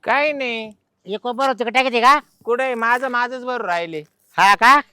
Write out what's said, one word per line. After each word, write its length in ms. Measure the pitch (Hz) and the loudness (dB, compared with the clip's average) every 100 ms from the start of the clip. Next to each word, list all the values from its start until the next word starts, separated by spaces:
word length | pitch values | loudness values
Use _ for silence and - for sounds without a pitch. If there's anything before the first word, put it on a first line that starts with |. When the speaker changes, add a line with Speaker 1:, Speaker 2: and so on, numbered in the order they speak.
Speaker 1:
काय 280 | - 254 294 | 0 0 0
नाही. 400 | 294 254 226 220 208 _ _ - | -4 -6 -8 -10 -18 _ _ -12
Speaker 2:
एक 140 | 202 | -10
बरोबर 300 | 247 240 269 | -8 -2 -2
तिकडे 300 | 233 233 233 | -2 -2 -2
टाकते 180 | 262 240 | 0 2
का? 180 | 233 285 - _ - | 4 4 0 _ -6
Speaker 1:
कुठे 180 | 240 | -2
आहे? 120 | 262 240 | -2 -2
माझं, 320 | 226 247 262 | -2 -2 -2
माझंच 360 | 247 240 254 | -4 -6 -8
बरोबर 220 | 247 247 196 | -8 -8 -4
राहिले. 380 | 175 170 160 151 _ _ - | -6 -6 -10 -14 _ _ 2
Speaker 2:
हा 180 | 190 202 | 4 6
का? 180 | 226 285 277 | 6 4 2